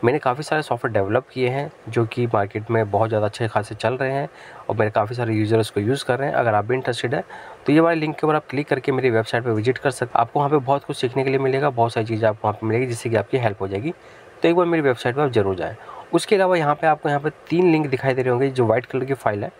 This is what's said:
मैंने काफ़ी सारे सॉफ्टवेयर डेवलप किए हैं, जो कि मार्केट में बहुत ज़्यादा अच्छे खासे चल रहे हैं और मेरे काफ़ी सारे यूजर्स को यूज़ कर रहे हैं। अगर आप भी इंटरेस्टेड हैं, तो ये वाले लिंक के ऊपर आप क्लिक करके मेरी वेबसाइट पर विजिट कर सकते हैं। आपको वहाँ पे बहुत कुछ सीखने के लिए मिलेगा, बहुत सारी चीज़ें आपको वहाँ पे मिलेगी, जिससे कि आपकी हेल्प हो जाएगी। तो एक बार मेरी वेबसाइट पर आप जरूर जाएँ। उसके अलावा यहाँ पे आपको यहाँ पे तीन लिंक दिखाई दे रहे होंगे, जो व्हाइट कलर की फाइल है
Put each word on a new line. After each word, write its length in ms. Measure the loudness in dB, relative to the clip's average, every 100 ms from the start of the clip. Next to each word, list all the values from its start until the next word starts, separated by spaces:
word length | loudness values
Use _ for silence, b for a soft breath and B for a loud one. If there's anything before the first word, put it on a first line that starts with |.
मैंने 140 | 2 0
काफ़ी 240 | -2 -4
सारे 200 | -2 -4
सॉफ्टवेयर 300 | -2 -4 -2
डेवलप 320 | -2 0 -2 -2
किए 160 | -4 -2
हैं, 220 | -2 -6 -12 -6
जो 160 | -2 -2
कि 200 | -2 0
मार्केट 440 | 0 0 -4 -2
में 200 | -2 0
बहुत 180 | 0 0
ज़्यादा 180 | 0 -2
अच्छे 220 | -4 -4
खासे 260 | -2 -4
चल 200 | -4 -4
रहे 180 | -2 -4
हैं 160 | -4 -6 B B B -8
और 80 | -2
मेरे 140 | 0
काफ़ी 260 | 2 -2 -2
सारे 180 | -2
यूजर्स 360 | 0 2 2 2
को 100 | -2
यूज़ 240 | -2 -2
कर 140 | -2 -2
रहे 100 | 0
हैं। 60 |
अगर 200 | 0 2
आप 100 | 0
भी 100 | 0
इंटरेस्टेड 400 | -2 -2 -4 -4
हैं, 100 | -4 -6 B B B 2
तो 60 |
ये 80 | 4
वाले 200 | 6 2
लिंक 160 | -2 0
के 100 | 2
ऊपर 100 | 2
आप 80 | 0
क्लिक 180 | -6 -2
करके 240 | -2 0
मेरी 180 | 2 2
वेबसाइट 340 | 2 0 -2
पर 60 | 0
विजिट 280 | 0 0 0
कर 120 | -2
सकते 220 | -4 -2
हैं। 60 | 0
आपको 180 | 0 0
वहाँ 120 | 2
पे 60 | 0
बहुत 280 | 2 -2
कुछ 120 | -2 -4
सीखने 280 | -2 -2
के 60 | 0
लिए 80 | 0
मिलेगा, 320 | 0 0 0
बहुत 220 | 0 0
सारी 140 | 0 -2
चीज़ें 220 | 0 0
आपको 200 | 0 -2
वहाँ 100 | -2
पे 60 | -2
मिलेगी, 200 | 0 0
जिससे 240 | -4 -2
कि 60 | -2
आपकी 220 | 0 0
हेल्प 240 | 0 -2
हो 60 | -6
जाएगी। 260 | -4 -6 -10 B B B -2
तो 60 | 2
एक 80 | 4
बार 100 | 2
मेरी 160 | 2
वेबसाइट 340 | 2 0 -2 0
पर 60 |
आप 80 | 0
जरूर 240 | 2 0
जाएँ। 220 | -2 -6 -8 B B B
उसके 220 | -2 2
अलावा 220 | 2 4 2
यहाँ 180 | 2
पे 120 | 2 2
आपको 220 | 0 0
यहाँ 120 | 0
पे 100 | -2 -8 -4
तीन 220 | 2 4
लिंक 140 | 4 2
दिखाई 280 | 0 0
दे 80 | 0
रहे 80 | 0
होंगे, 180 | 2 0
जो 160 | 2 2
व्हाइट 200 | 2 0
कलर 180 | -6
की 100 | -4
फाइल 300 | -2 -2 -2
है 60 | -6 -10